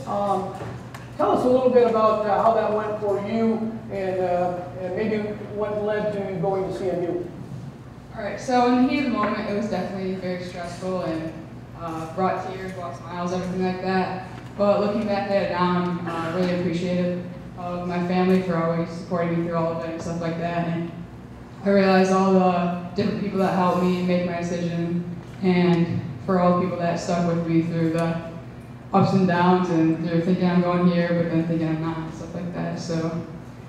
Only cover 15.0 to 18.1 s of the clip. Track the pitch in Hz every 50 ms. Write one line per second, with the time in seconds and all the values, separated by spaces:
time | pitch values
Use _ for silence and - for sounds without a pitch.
15 | 208 208 202 196 - 190 196 196 180 175 175 175 180 180 180 175 180 180 175 170
16 | 175 170 170 170 165 165 165 180 180 180 180 175 175 - 165 175 185 175 180 180
17 | 180 180 180 180 180 - - - - - - 180 180 175 175 175 175 180 175 180
18 | 175 175